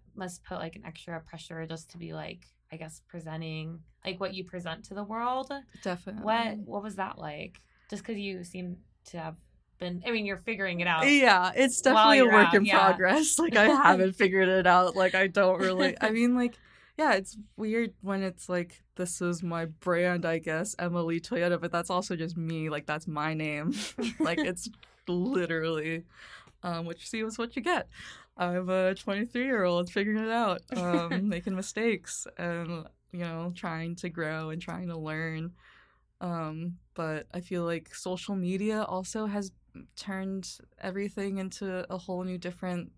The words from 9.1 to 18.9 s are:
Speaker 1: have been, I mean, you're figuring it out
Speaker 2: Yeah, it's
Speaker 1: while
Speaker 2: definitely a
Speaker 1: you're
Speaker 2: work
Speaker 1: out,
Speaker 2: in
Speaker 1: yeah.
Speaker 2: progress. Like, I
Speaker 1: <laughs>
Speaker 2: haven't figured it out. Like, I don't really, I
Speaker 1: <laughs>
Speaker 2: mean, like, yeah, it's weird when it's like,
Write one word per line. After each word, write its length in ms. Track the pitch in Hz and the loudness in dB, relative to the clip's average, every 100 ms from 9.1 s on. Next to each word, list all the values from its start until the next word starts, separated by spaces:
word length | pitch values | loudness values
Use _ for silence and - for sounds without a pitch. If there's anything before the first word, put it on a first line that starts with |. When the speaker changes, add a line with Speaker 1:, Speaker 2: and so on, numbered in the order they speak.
| 175 | -10
Speaker 1:
have 180 | 160 165 - _ _ - | -10 -12 -20 _ _ -10
been, 240 | 180 175 214 | -8 -6 -2
I 40 | |
mean, 160 | 226 202 | -2 -2
you're 100 | 190 | -6
figuring 440 | - 208 190 175 | -6 -4 -2 0
it 60 | 175 | 0
out 200 | 160 269 | 4 6
Speaker 2:
Yeah, 460 | 285 247 185 180 | 8 8 6 4
it's 260 | - 262 - | 4 4 4
Speaker 1:
while 140 | 254 | 6
Speaker 2:
definitely 240 | 220 220 262 | 8 10 10
a 60 | |
Speaker 1:
you're 80 | 240 | 10
Speaker 2:
work 140 | 214 175 | 10 10
Speaker 1:
out, 60 | |
Speaker 2:
in 100 | 196 208 | 8 6
Speaker 1:
yeah. 120 | 190 | 6
Speaker 2:
progress. 600 | 190 175 185 277 311 - | 6 6 4 4 4 2
Like, 180 | 330 226 | 4 6
I 80 | |
Speaker 1:
<laughs> 200 | 214 - 175 | 8 8 8
Speaker 2:
haven't 240 | 185 190 | 8 4
figured 340 | 190 196 190 185 | 4 4 6 4
it 180 | 185 180 | 6 8
out. 280 | 180 185 185 | 8 6 4
Like, 180 | 185 | 4
I 140 | 185 190 | 4 2
don't 300 | 202 185 180 | 4 4 4
really, 380 | 185 185 185 - | 2 2 2 2
I 100 | 214 | 0
Speaker 1:
<laughs> 20 | |
Speaker 2:
mean, 220 | 220 240 | 4 4
like, 240 | 247 247 - - - _ - | 4 0 -4 -20 -20 _ 0
yeah, 160 | 302 | 2
it's 240 | 202 196 220 208 - | 2 0 -12 -16 -6
weird 380 | 220 226 220 - | -2 0 -2 -4
when 200 | 190 196 | -4 -2
it's 260 | 190 180 - | -4 -6 -4
like, 340 | 180 175 - _ | -4 -4 -10 _